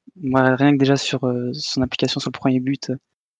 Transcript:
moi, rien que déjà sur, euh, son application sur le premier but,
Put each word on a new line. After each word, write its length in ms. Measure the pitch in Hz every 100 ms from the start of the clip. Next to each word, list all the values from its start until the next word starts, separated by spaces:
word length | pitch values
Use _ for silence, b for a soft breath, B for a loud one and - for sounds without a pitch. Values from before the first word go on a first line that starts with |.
| - 185
moi, 400 | 139 131 131 127
rien 160 | 143
que 60 | 139
déjà 180 | 135 139
sur, 300 | - 131 131
euh, 260 | 123 123
son 300 | 151 - 131
application 400 | 127 - 131 143
sur 80 | 131
le 80 | 123
premier 240 | 135 127
but, 320 | 127 139 - 127 _ _ _